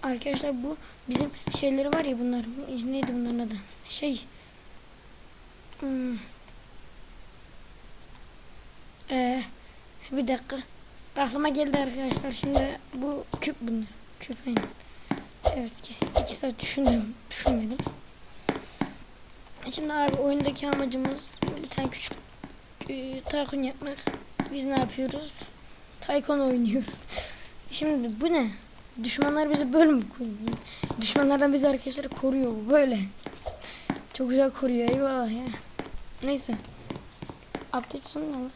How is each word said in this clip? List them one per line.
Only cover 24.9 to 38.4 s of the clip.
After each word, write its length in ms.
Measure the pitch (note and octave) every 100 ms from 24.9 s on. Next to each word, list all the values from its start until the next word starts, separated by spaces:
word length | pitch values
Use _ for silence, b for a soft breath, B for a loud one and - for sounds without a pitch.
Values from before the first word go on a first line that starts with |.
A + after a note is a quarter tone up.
| - C4 C#4 D4+ - - - - - - -
Tycoon 380 | - C#4+ - D4
oynuyoruz. 540 | C4+ B3 A#3 B3+ A3 - - B B B B B -
Şimdi 500 | - D4+ D4 A#3+ G#3+
bu 40 | D#4+
ne? 260 | E4 A3+ G3 - - - -
Düşmanlar 460 | A#3 - C#4+ D4 D4+
bizi 240 | D4 C#4
böyle 180 | D4 D#4+
mi 120 | C4+ G#3+
koruyor? 480 | - A#3+ G#3 A3 A#3 B B B -
Düşmanlardan 520 | A3 - C#4 C#4 C#4+
bizi 140 | C#4 C#4+
arkadaşlar 400 | C4+ - C4 C#4
koruyor 440 | - C4+ C4+ B3+
bu 180 | A3 G#3+
böyle. 300 | D4 C4+ A3+ G3 - - - - - B B B - -
Çok 160 | - C4
güzel 220 | C4 C4+
koruyor, 380 | B3+ C4 A#3+ A#3
eyvallah 420 | C4 C#4 C4 A#3
ya. 120 | A3 B3+ A3 - - - - - -
Neyse. 300 | C4 C#4 - A3+ - - - - - - - - - - -
Update 340 | B3+ A#3+ C#4+
sonu 300 | - D4 D#4
ne 60 |
lan? 140 | C#4